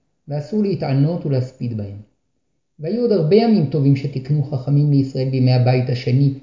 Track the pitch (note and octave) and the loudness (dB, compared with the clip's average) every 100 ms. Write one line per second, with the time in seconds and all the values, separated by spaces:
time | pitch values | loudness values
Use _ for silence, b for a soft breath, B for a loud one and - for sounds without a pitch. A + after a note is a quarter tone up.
0 | _ _ - D3 C#3+ G#3+ G3+ E3 C#3+ C3+ | _ _ -10 -10 -4 -2 -2 -2 -2 2
1 | D3 F3 D#3+ C3+ B2 - B2 A2 G2+ G#2 | 2 0 -2 -2 -2 -6 -8 -6 -8 -12
2 | - _ _ _ _ _ _ _ D#3 A3 | -18 _ _ _ _ _ _ _ -6 -2
3 | A#3+ G3+ D#3 G3+ A#3 G#3 C#3+ D#3 C#3 C3+ | 0 0 4 4 4 2 2 0 2 2
4 | - - - D3+ C#3 C3+ - C#3+ D3 C#3 | 0 -8 -2 -2 -2 -4 0 2 4 2
5 | C3 C3+ C3 C3 B2+ B2+ A#2+ B2+ B2 - | 0 -2 -4 2 2 4 2 2 0 -4
6 | - B2+ C#3+ C3+ | 0 2 2 -2